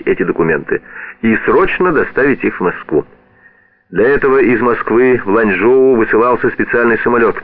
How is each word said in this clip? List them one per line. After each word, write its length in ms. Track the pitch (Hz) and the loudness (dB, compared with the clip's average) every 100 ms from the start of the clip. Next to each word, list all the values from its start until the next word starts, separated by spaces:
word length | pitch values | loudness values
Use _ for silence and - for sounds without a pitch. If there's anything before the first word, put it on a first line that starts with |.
| - | -4
эти 180 | 95 | -2
документы 560 | 90 - 82 76 - - - - - - | -2 -2 0 -2 -4 -6 -8 -18 -18 -6
и 140 | 113 110 | -2 0
срочно 480 | - 135 185 - 180 | 2 2 2 0 0
доставить 500 | 135 92 - 139 - | 0 -2 0 0 0
их 160 | - - | -4 -4
в 60 | |
Москву. 400 | 87 - - 73 - - _ _ - _ _ _ _ | -4 -6 -4 -4 -4 -10 _ _ -20 _ _ _ _
Для 180 | 90 120 | -2 0
этого 300 | 139 139 135 | 2 2 2
из 220 | 117 113 | 2 2
Москвы 600 | 120 110 - 113 127 123 | 0 -2 0 2 2 2
в 40 | 98 | 0
Ланчжоу 680 | 110 107 92 113 131 135 | 0 0 0 2 4 4
высылался 540 | 117 107 110 123 117 120 | 2 2 0 2 0 -2
специальный 480 | - 117 120 117 110 | -4 -2 0 0 0
самолет. 380 | 123 120 110 90 | 0 0 0 -2